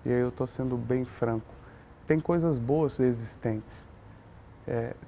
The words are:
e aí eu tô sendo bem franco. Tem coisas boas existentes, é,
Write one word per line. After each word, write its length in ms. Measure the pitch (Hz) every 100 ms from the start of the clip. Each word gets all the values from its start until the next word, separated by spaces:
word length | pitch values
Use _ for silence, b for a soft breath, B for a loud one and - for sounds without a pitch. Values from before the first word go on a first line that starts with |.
e 40 | 120
aí 120 | 123
eu 120 | 123
tô 140 | - 127
sendo 300 | - 127 123
bem 280 | 117 127
franco. 500 | 127 - 117 117 - B B B B B -
Tem 120 | 160
coisas 400 | 156 170 165 135
boas 400 | 117 151 151 -
existentes, 880 | 127 117 113 - 117 110 - - - - - B B - - - -
é, 280 | 120 117 -